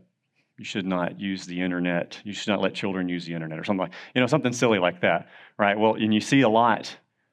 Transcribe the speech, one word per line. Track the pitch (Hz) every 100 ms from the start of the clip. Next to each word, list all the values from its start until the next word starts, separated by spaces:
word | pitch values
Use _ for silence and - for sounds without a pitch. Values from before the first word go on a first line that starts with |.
| _ _ _ _ _ -
you | 107
should | 113 92
not | 90 90 90
use | 98 95 87
the | 87
internet. | 90 90 87 87 - - 104
You |
should | 98 -
not | 98
let | 98
children | - 101 92 90
use | 87 82
the |
internet | 85 80 80
or |
something | 85 98
like, | 90 - -
you | 131
know, | 127
something | 156 123
silly | 120 123 107
like | 90 90
that, | 101 85 - - - -
right? | 101 104
Well, | 110 110
and | 110
you | 107
see | - 139
a | 123
lot, | 113 117 104 - - _ _ _